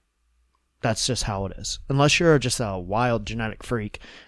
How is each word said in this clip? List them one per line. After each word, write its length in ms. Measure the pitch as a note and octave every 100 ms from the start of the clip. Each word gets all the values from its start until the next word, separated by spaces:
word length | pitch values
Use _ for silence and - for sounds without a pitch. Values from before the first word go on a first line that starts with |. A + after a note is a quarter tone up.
| _ _ _ _ _ _ _ _
That's 260 | B2 A2 -
just 160 | A#2+
how 220 | - G2 G2
it 100 | -
is. 220 | - - -
Unless 300 | C#3 C#3+ -
you're 180 | F3 D3
just 200 | B2 -
a 180 | A2 F#2+
wild 480 | F2+ G#2 B2 A#2 G#2
genetic 380 | A2 A2 G2+
freak 360 | - A#2+ G#2 - - -